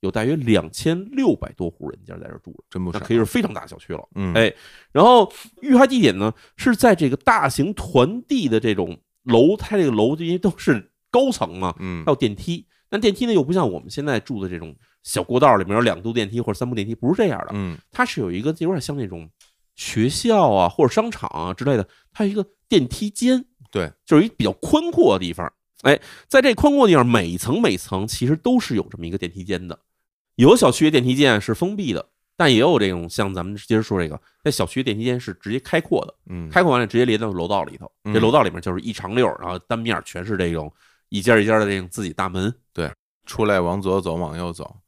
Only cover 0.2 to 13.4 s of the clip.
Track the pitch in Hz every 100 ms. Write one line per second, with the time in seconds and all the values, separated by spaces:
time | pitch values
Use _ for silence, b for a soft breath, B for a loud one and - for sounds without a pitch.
0.2 | 110 160 120 101 80 - 156 170 202 269
1.2 | 262 127 - - 87 - 73 - 90 87
2.2 | - - - - _ 92 90 95 - 117
3.2 | 117 247 202 - - 85 - 82 - -
4.2 | 95 90 110 - B B B 139 208 247
5.2 | 190 - - _ 269 254 262 254 160 95
6.2 | 104 - b _ - 233 247 185 143 135
7.2 | - 226 139 - 147 208 - 131 131 226
8.2 | - 269 151 110 113 98 90 87 _ _
9.2 | - 117 143 208 - 214 156 110 110 156
10.2 | 170 180 185 - - 123 - _ _ 240
11.2 | 269 - 90 87 92 85 92 87 80 139
12.2 | 120 104 - 170 - _ _ 208 220 196
13.2 | 240 214